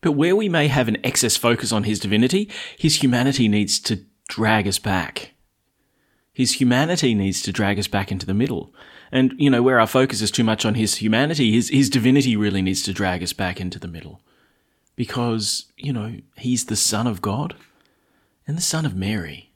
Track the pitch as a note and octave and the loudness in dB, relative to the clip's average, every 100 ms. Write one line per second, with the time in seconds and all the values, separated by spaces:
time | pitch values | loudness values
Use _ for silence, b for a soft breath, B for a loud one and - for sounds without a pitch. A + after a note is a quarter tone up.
0 | F3 D3 D#3+ G3 G#3+ E3+ D3 B2+ A#2 G#2 | 0 2 2 2 2 2 2 2 0 0
1 | - - A#2+ - A#2+ A#2 - A2 A2 G#2 | -2 0 0 2 2 0 0 -2 0 -2
2 | G2 G#2+ B2 F#3 G#3 B B B D#3+ D3+ | 0 2 4 2 -2 B B B 0 2
3 | C#3 B2 B2+ C3 A2+ G#2 G2+ - - G2+ | 2 2 2 2 2 2 0 -2 -2 -6
4 | - _ - - A2 A2 G2+ F#2+ G#2+ F#2+ | -6 _ -14 -2 2 2 2 -2 -2 -2
5 | D#2 - - _ _ _ _ _ _ _ | -2 -8 -14 _ _ _ _ _ _ _
6 | _ _ _ - B2 - B2+ B2 D#3 F3 | _ _ _ -2 -2 2 2 2 2 2
7 | C3 G#2+ G2 F#2 - F#2+ G2+ G2+ G2+ G2+ | 2 2 0 -2 -6 -2 -2 -2 -2 -4
8 | F#2+ F#2+ F2 G2 C3+ G#2 - B B B | -4 -6 -2 -2 0 -2 -8 B B B
9 | B B2+ C3 B2+ C#3+ B2+ B2 B2+ A2+ C3 | B 0 0 2 2 4 4 4 4 4
10 | B2+ G2 G#2+ - A2+ A2 A2+ A2+ G#2+ - | 0 0 -2 0 0 0 0 0 0 0
11 | G#2+ A2 D3 D#3 A#2+ A2 A#2 C#3 C#3 C3+ | 0 0 0 2 2 2 2 2 2 2
12 | A#2 C#3 C3 A2 G#2 G2 F#2 F#2 - F#2 | 4 4 4 2 0 0 -2 -2 -4 -2
13 | G2 F2+ F2 - F#2 F2 F2+ - F2+ E2+ | -2 -2 -6 -4 -4 -4 -8 -8 -12 -14
14 | D#2 D2 _ _ _ _ _ _ _ - | -16 -20 _ _ _ _ _ _ _ -8
15 | B2+ B2+ A#2+ A2+ G#2 - - _ D3 B2 | -6 -4 -2 -2 -2 -6 -8 _ -6 -6
16 | G#2+ A2+ - - A2+ B2 - G#2+ - G#2+ | -6 -10 -18 -10 -4 -2 -2 -2 0 0
17 | A#2+ G2 G#2 G#2 E3+ - b b b b | -2 -2 -4 -4 -6 -10 b b b b
18 | b b b b - D#3 - D#3+ D3+ F#2+ | b b b b -8 -4 -4 -2 -4 -2
19 | F#2+ G#2+ E2 C#2+ - | -4 -4 -6 -12 -20